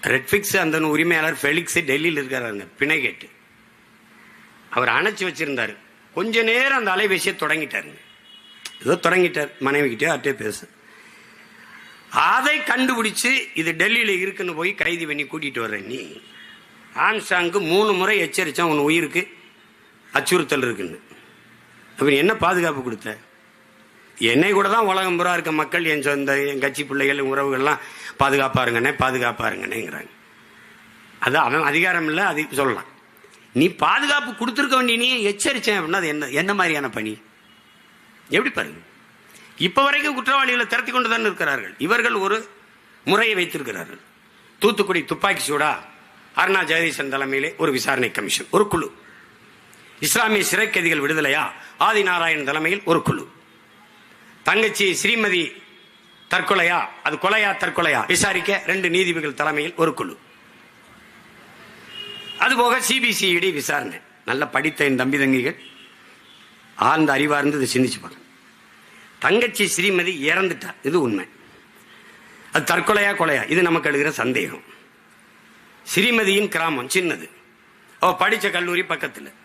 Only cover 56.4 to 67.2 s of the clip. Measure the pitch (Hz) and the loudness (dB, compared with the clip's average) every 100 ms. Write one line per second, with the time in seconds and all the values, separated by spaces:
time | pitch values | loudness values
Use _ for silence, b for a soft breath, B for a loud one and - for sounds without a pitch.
56.4 | 175 196 175 175 107 - - 151 185 214 | 0 2 4 2 -2 -4 -6 -2 0 2
57.4 | 208 190 180 170 165 131 104 175 208 185 | 2 0 -2 0 2 2 2 2 2 0
58.4 | 175 196 - 185 180 175 185 165 151 131 | -2 -2 -2 -2 0 0 0 0 -4 -2
59.4 | 151 147 147 - 165 143 98 - - - | -2 0 -4 0 0 0 -8 -10 -20 -20
60.4 | - - - - - - - - - - | -20 -20 -20 -20 -20 -20 -20 -20 -20 -20
61.4 | - - - - - - - - - - | -20 -20 -20 -20 -18 -16 -14 -14 -14 -2
62.4 | 240 254 240 247 254 262 233 208 190 175 | 0 2 4 2 2 0 0 0 2 2
63.4 | 185 151 139 147 113 - - - - 127 | 2 -2 -2 -4 -4 -12 -18 -16 -6 -4
64.4 | 147 135 151 147 143 127 127 143 135 131 | -2 -2 -2 0 2 2 2 2 2 2
65.4 | 127 135 - - - - - - - - | 0 -6 -16 -20 -20 -20 -20 -20 -20 -20
66.4 | - - - - 117 156 151 135 | -20 -20 -20 0 2 4 2 2